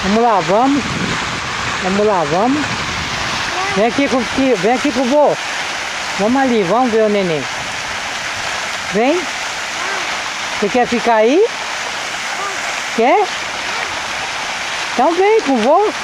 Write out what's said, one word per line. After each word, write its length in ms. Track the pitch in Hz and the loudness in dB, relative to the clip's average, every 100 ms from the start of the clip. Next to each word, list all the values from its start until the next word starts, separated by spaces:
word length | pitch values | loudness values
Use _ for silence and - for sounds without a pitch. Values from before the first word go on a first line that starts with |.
Vamos 200 | 190 214 | 2 4
lá, 160 | 240 202 | 4 4
vamos. 440 | 160 202 269 285 - - - - - - - - - - | 4 4 4 2 0 -4 -2 -2 -4 -6 -6 -6 -4 -2
Vamos 220 | 185 196 208 | 0 2 4
lá, 180 | 190 | 2
vamos. 420 | 147 165 233 294 277 - - - - - - - - - - 190 | 2 2 2 2 0 -4 -4 -6 -4 -4 -4 -4 -4 -2 -2 2
Vem 120 | 226 | 2
aqui 200 | 208 277 | 2 0
com, 160 | 233 | 0
que, 300 | 226 - 269 | 0 0 2
vem 200 | 220 180 | 2 2
aqui 180 | 247 285 | 2 0
com 100 | 240 | 0
o 40 | 254 | 2
vô. 320 | 294 277 156 - - - - - - - - | 4 4 2 -4 -6 -6 -6 -6 -6 -6 -2
Vamos 220 | 202 262 | 2 2
ali, 220 | 269 233 | 4 2
vamos 280 | 175 220 254 | 4 2 4
ver 100 | 220 | 4
o 60 | 220 | 4
neném. 340 | 208 185 151 127 - - - - - - - - - - - - - - | 2 2 0 -2 -6 -6 -6 -6 -6 -6 -6 -6 -6 -4 -4 -6 -6 -2
Vem. 260 | 185 247 349 302 - - - - - - - - - - - - - | 0 2 0 -2 -6 -6 -6 -6 -6 -4 -4 -4 -6 -6 -8 -6 -4
Você 100 | 202 | 0
quer 180 | 247 247 | 0 0
ficar 280 | 240 240 226 | 0 2 4
aí? 300 | 220 302 453 - - - - - - - - - - - - - - - | 4 4 2 0 -6 -6 -6 -6 -6 -6 -6 -4 -4 -4 -6 -6 -4 0
Quer? 300 | 233 370 381 - - - - - - - - - - - - - - - - | 4 4 2 -2 -6 -6 -6 -4 -4 -6 -6 -6 -6 -6 -6 -6 -6 -6 -4
Então 180 | - 277 | 2 2
vem 280 | 349 392 440 | 4 4 4
com 100 | 285 | 4
o 60 | 262 | 2
vô. 360 | 220 330 415 - | 6 4 4 -2